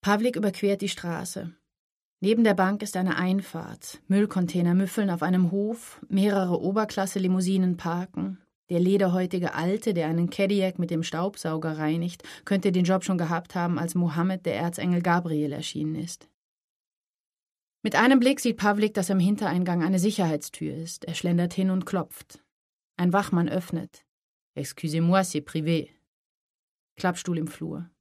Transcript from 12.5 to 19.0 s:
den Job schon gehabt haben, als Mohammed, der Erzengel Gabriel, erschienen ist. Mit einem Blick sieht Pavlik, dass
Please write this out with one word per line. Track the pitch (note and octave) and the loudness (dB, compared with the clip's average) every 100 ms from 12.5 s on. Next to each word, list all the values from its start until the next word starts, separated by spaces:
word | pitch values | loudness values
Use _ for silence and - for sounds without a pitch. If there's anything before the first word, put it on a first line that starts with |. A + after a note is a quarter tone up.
| G3 G3 | 0 2
den | F#3 F3 | 2 2
Job | F#3+ | 2
schon | F#3 F#3 | 2 -2
gehabt | E3 E3+ E3+ | 0 -2 -4
haben, | F#3 F3 E3+ | -4 -2 0
als | E3 | -2
Mohammed, | F3+ F3 D3+ F3 F#3+ F#3 | 0 0 0 -2 -2 -4
der | A2 | -2
Erzengel | E3+ F3 F3+ F3 | -4 -2 0 0
Gabriel, | F3 F3 E3+ D#3 D3 | 4 2 2 -2 -2
erschienen | D3 D#3+ D3+ D3+ D#3 | -4 -8 -6 -6 -6
ist. | E3+ - - _ _ _ _ _ _ _ _ _ _ _ _ _ _ _ | -8 -12 -18 _ _ _ _ _ _ _ _ _ _ _ _ _ _ _
Mit | G#3+ | -2
einem | D3 A#3+ C4+ | 4 6 6
Blick | B3 C#4 | 6 2
sieht | B3 A3+ | 0 0
Pavlik, | G#3 G#3 G#3+ | 2 2 0
dass | G#3 | 0